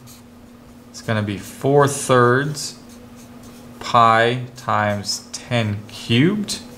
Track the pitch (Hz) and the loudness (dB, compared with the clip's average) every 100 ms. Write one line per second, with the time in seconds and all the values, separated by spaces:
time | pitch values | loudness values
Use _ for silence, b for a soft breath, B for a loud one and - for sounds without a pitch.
0 | - - - - - - - - - - | -20 -20 -20 -20 -20 -20 -20 -20 -20 -12
1 | - 110 104 95 - - 135 143 139 139 | -4 -4 -2 -6 -10 -6 2 4 2 0
2 | - 127 120 127 151 147 - - - - | 2 4 4 4 -2 -6 -10 -14 -20 -20
3 | - - - - - - - - - 120 | -20 -20 -20 -20 -20 -20 -20 -16 0 4
4 | 113 113 117 127 123 - - 107 104 104 | 6 6 2 0 -6 -10 -4 -2 0 -2
5 | 98 - - - - 120 110 104 - - | -6 -8 -10 -16 -4 -2 -2 -4 -10 -12
6 | - 117 160 214 202 - - | -2 2 2 0 -6 -10 -14